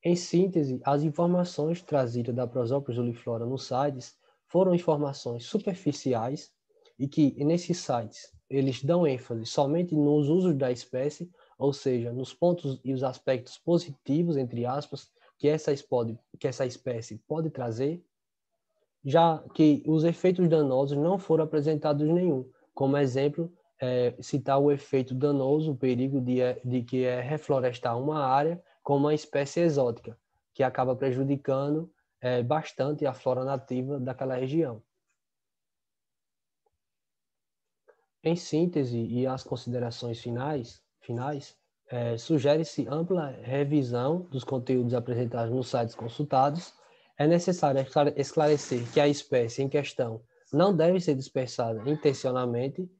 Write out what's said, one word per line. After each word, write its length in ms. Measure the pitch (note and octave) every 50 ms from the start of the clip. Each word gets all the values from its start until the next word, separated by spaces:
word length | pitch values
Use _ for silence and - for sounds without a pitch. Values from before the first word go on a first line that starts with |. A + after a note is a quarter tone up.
| _
Em 100 | E3+ F3
síntese, 640 | F3 - - - E3+ F#3 G3 F3+ F3+ D3+ C3+ B2+ B2+ C3
as 180 | - C#3+ C#3+ D3+
informações 760 | D#3+ D3 - E3+ F3 F3+ F3+ F3+ F3 - - D3 D#3 E3+ E3+
trazidas 520 | - - D3+ C#3+ C3 A#2+ A#2 B2 A#2 B2 A#2+
da 140 | A#2+ B2+ A#2+
Prosopis 480 | A#2+ C3 B2 A2+ C3 C#3+ C#3 - A#2+
juliflora 500 | A#2+ B2 A#2+ A#2 A#2+ - - A#2 A2+ A#2
nos 220 | A#2 C3 C3 - -
sites 480 | B2+ B2 C#3 D3 C#3+ B2+ B2+ - _ _ _ _ _ _ _
foram 280 | _ - E3+ F#3+ F#3 F3+
informações 720 | F3 F3 - D#3 D3 D3 C#3+ C#3 - - B2+ A#2+ A#2+ A#2+
superficiais 1080 | - - G#3 - - F#3 F3+ - D3+ C#3 - - C3+ B2 A2+ A2 B2 C#3 D#3+ - - _ _ _ _ _ _ _ _ _ _
e 100 | B2+ C#3
que, 360 | - - D#3 C3+ - A#2 C#3+
nesses 360 | D3 E3 F3 F3 - F3 -
sites, 520 | - - C3+ A#2+ A2+ G#2+ - - - - _ - _ _
eles 320 | C3 C#3 C3+ C3+ B2+ A#2+
dão 240 | - C3+ E3+ F3 F3
ênfase 400 | D3+ C3 B2 A#2 - B2 A2+ A2+
somente 500 | A#2 - - D3 C3+ D3 E3+ F3+ F3 -
nos 340 | D3+ D3 C#3+ D3 D3+ D3 C#3
usos 260 | D#3 F3+ F#3 F#3 D#3+
da 160 | C3+ C3+ B2+
espécie, 580 | B2+ B2 - _ - B2+ C3 D3 D3 - F3 F3 _ _ _ _ _ _
ou 160 | - C#3 C#3
seja, 400 | - - C#3 B2+ B2 A#2 A#2+ A#2
nos 200 | B2+ C3 - -
pontos 460 | _ - F3 F3 F3 - C#3+ C3+ B2+ _
e 80 | B2 C3+
os 100 | B2+ B2+
aspectos 540 | C3+ B2+ - _ - C3 B2 A#2 - - -
positivos, 800 | _ E3 F3 E3+ F3 - C#3 _ _ - C#3 D#3 F3 E3+ D#3+ C#3
entre 280 | C3+ A#2+ A2 A#2 A#2+
aspas, 460 | A#2+ B2+ C#3+ C#3+ - - C3+ - _ _ _ _ _ _ _
que 100 | - C#3+
essa 240 | D3+ D#3 - - D3
es-, 80 | C#3
pode, 360 | - _ - B2 A#2 A2+ A2+ A#2+ _ _ _ -
que 80 | - C#3+
essa 180 | B2 - C#3
espécie 520 | B2+ B2 - _ C3 A#2+ A#2 A2+ - A2 A2 _ _
pode 220 | D3+ D#3 D#3+ D#3+
trazer, 520 | D#3 C#3 B2 A#2+ A2+ A2+ C3 C#3+ D#3+ F3 - _ _ _ _ _ _ _ _ _ _ _ _ _ _ _ _ _ _ _ _
já 400 | C#3 C3+ E3 E3+ E3 D#3+ D3+ - - -
que 300 | - D#3+ D3+ D3 B2+ -
os 200 | - D#3 D#3+ D3+
efeitos 420 | E3+ E3 - - F3+ F#3 F3+ F#3 E3+
danosos 500 | D#3 D#3+ D3+ C#3 B2+ C3 C#3+ C#3 D3 C#3+
não 200 | D3 E3+ F#3+ G3
foram 260 | F#3+ - D#3+ D#3+ D#3
apresentados 640 | D#3 - D#3 C#3+ D#3 D#3 D3 - D#3 D3 C#3+ D3+ D3+
nenhum. 420 | E3 F3 F3+ F3+ D3+ C3 B2+ - _ _ _ _ _
Como 220 | - C#3 C3+ C#3
exemplo, 560 | C#3+ C#3+ C3+ A#2+ C3+ C#3 D3 D3 E3 E3 E3 - _ _ _ _ _
é, 340 | - B2+ B2+ B2 B2 A#2+ A#2+ -
citar 380 | - - - C#3+ A#2 - C#3 C#3
o 120 | C#3+ D3
efeito 420 | C#3+ C#3 - - - C3+ C3 B2+ B2+
danoso, 600 | B2+ C3+ D3 D3 C#3 C3 C3 C#3+ D#3 D#3+ D#3 C#3+
o 20 |
perigo 460 | B2+ - C3 B2+ A#2+ B2+ C3+ C3+ C#3
de, 180 | B2 B2 B2+ B2+
é, 220 | B2+ B2 B2+ - -
de 180 | B2 B2 B2+
que 220 | A#2 A#2+ - B2+ B2+
é 160 | B2+ B2 B2
reflorestar 800 | B2 B2+ D3+ D3+ - - D3 C3+ B2 B2+ A#2+ - - B2+ A#2 A#2+
uma 240 | C3 D3 D#3 D#3 C#3+
área 400 | C3 B2+ C#3 D3 D#3+ E3+ F3 - _ _ _
com 140 | _ - C#3+
uma 180 | C#3 C#3 D3 D3+
espécie 460 | D3+ - - - C#3+ C#3+ C3+ - -
exótica, 580 | E3+ E3+ D3+ C#3 C3 A#2+ A#2 - - - A2 _ _ _ _ _ _ _ _
que 100 | - C3+
acaba 320 | B2+ B2+ - C3 B2+ B2+
prejudicando, 960 | A#2+ - C3+ B2 B2+ C3+ C#3 C#3+ C3+ - - C3+ C3+ C#3 C#3+ D3 D#3 E3 E3+ _ _ _ _ _ _
é, 200 | - B2 B2 B2
bastante 640 | A#2+ A#2+ D3+ D#3 D#3 - - - C3 C#3 D3+ D3 D3+
a 80 | C#3 B2
flora 300 | A#2 - C3+ B2+ B2 B2+
nativa 560 | C3+ C#3 C3 A#2+ - B2+ B2+ B2+ C3+ C#3+ C#3
daquela 380 | B2+ C3 B2 - C3+ C3 C3 B2+
região. 440 | C3 C3 C#3 E3 E3 C3+ A#2 G#2+ _ _ _ _ _ _ _ _ _ _ _ _ _ _ _ _ _ _ _ _ _ _ _ _ _ _ _ _ _ _ _ _ _ _ _ _ _ _ _ _ _ _ _ _ _ _ _ _ _ _ _ _ _ _ _ _ _ _ _ _ _ _ - _ _ _ _ _ _
Em 100 | D#3+ E3+ F3
síntese 600 | - - - D3+ E3+ F3 F3 D#3 C#3 B2 A#2+ A#2
e 300 | A2+ A2+ A#2 B2 B2+ C3
as 160 | C3 C3 -
considerações 800 | - - A#2+ - - A#2+ B2 B2 A#2+ A#2 - - A#2+ A#2 A#2
finais, 600 | - A#2+ A#2 A#2 C3 D3 D#3 C#3+ A#2 A#2 - _ _ _ _ _
finais, 560 | _ - A#2+ A#2 B2 C#3+ D3+ C#3 C#3 - - _ _ _ _ _ _ _
é, 280 | - B2 A#2+ A#2 A#2 A2+
sugere-se 680 | - - E3 D3 A#2 C#3+ D3 D#3+ D#3+ D#3 - - - -
ampla 400 | C#3+ D#3 E3 F3 F#3+ F3+ D#3 C#3+ B2+ -
revisão 800 | - A#2 B2+ C#3 D3 C#3 D3 D3+ C3+ A#2+ A#2+ A#2+ B2 C3+ D#3+ F3+ F3+ F3
dos 140 | - C3+ -
conteúdos 480 | - C#3 C3 A#2+ - C3 B2+ A#2+ A#2+ A#2+
apresentados 600 | B2 A#2 - B2 A#2 B2 A#2+ B2 A#2+ A#2 A2+ A#2+
nos 140 | C3 B2+ -
sites 260 | - B2+ A#2 A2+ -
consultados. 800 | - A2+ A#2 - - D3+ D3 - C3 C3 C#3+ C#3+ E3+ F3 - _ _ _ _ _ _ _ _ _ _
É 100 | C#3+ D3+
necessário 540 | E3+ F3 F3 - F3+ F3+ - D3 C3+ C3+
esclare-, 320 | C3+ C3 - D#3 D3 D3 -
esclarecer 760 | - C#3 - - - D3+ D3+ D3+ C#3+ - - C3+ B2 A#2+ A#2 -
que 80 | D3+
a 60 | C#3+ D3
espécie 520 | D3 C#3+ - _ - B2+ A#2+ A2+ A2+ -
em 60 | C3+ C3+
questão 540 | C3+ D3 C#3 - - - C3 A#2 A2+ A2+ - _ _ _ _ _ -
não 200 | C#3+ F3 G3 G3+
deve 280 | D#3 D#3 E3+ F3+ F#3+
ser 120 | F3 - D3
dispersada 680 | C3 C3+ - _ C3+ C3 A#2+ - - B2 A#2 A2+ A2 G#2 C3
intencionalmente 1000 | D3+ D3+ - D3+ C3+ - - C3+ B2 B2+ B2+ B2 A#2+ A#2+ B2 C#3 C3+ - F#3 F3+ _ _